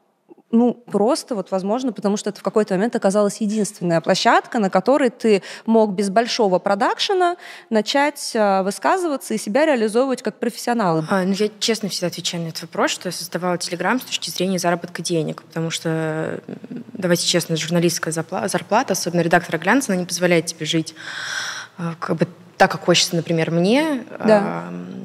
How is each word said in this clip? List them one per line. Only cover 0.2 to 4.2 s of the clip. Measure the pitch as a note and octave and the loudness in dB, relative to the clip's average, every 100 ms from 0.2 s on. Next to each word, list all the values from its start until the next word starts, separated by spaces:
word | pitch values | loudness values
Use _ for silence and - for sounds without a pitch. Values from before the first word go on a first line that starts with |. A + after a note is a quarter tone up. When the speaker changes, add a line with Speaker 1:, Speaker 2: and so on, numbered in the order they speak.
| _ - _ | _ -20 _
Speaker 1:
ну, | A3+ A#3+ | 2 4
просто | - - G3+ G#3 D#4+ - | 0 -4 0 2 0 -2
вот, | A3 F#3 | -8 -4
возможно, | F#3+ G3 A#3 C4 | -4 -2 -2 -2
потому | G3+ G3 G3+ | -2 -2 -2
что | - | -4
это | G3 | -6
в | |
какой-то | G3 G#3+ G#3 | 0 0 2
момент | F#3 A3+ A#3 | 0 0 0
оказалась | G3 G3+ G3+ - | 2 4 2 0
единственная | G#3+ G#3+ G3 - F3 E3 | -2 0 -2 -2 0 2
площадка, | E3+ F#3+ | 2 2